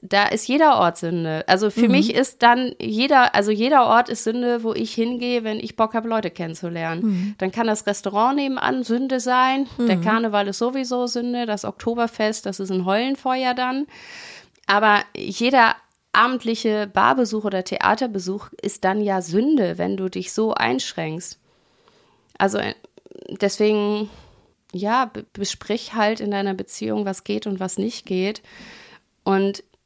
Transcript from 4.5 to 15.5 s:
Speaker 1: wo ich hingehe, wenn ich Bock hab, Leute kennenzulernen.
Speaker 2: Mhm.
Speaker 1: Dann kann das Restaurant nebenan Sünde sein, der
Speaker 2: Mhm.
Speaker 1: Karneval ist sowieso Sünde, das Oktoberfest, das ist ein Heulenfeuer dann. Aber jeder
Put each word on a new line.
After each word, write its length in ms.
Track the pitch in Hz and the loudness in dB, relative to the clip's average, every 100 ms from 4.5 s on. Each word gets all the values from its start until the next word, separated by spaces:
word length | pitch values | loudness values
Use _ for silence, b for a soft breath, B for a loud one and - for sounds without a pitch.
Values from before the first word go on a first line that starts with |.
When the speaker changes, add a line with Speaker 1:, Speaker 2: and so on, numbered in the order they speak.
| 240 | 0
Speaker 1:
wo 100 | 226 | -2
ich 200 | - 226 | -4 -4
hingehe, 520 | 226 233 247 240 240 220 | -2 -2 -2 -2 -2 -2
wenn 160 | 214 | -6
ich 160 | 226 - | -8 -2
Bock 160 | 220 | 0
hab, 120 | 226 226 | 0 -2
Leute 240 | 220 175 | -2 -4
kennenzulernen. 760 | - 165 165 175 170 165 165 220 | -6 -8 -6 -8 -6 -4 -2 0
Speaker 2:
Mhm. 300 | 180 202 208 | 0 -2 -4
Speaker 1:
Dann 160 | 185 | -4
kann 140 | 220 226 | -2 0
das 200 | 208 202 | 0 -2
Restaurant 480 | 202 196 202 247 285 | -4 -2 0 2 2
nebenan 480 | 269 262 - 262 | -2 -2 -2 -2
Sünde 380 | 220 240 269 254 | -2 -2 0 -2
sein, 460 | 247 254 262 269 262 - | 0 2 2 0 -4 -2
der 180 | 233 180 | 0 2
Speaker 2:
Mhm. 60 | |
Speaker 1:
Karneval 460 | 190 226 226 208 202 | 2 2 2 0 -2
ist 80 | - | -2
sowieso 500 | 233 269 247 247 247 | -2 -2 -2 -2 -2
Sünde, 380 | 240 247 240 233 | -2 -2 -2 -2
das 180 | 208 | -4
Oktoberfest, 800 | 208 - 233 233 233 - 214 214 202 | -6 -6 -4 -2 -2 0 -2 -2 -6
das 140 | 190 | -6
ist 100 | 190 | -2
ein 140 | 185 | 0
Heulenfeuer 720 | 185 208 262 269 254 254 254 | 2 0 0 -2 -2 0 0
dann. 340 | 247 254 269 294 B B B B B B _ - | -2 -2 -2 -6 B B B B B B _ 0
Aber 320 | 202 214 208 - - | 4 6 4 2 -8
jeder 640 | - 190 240 | -8 0 4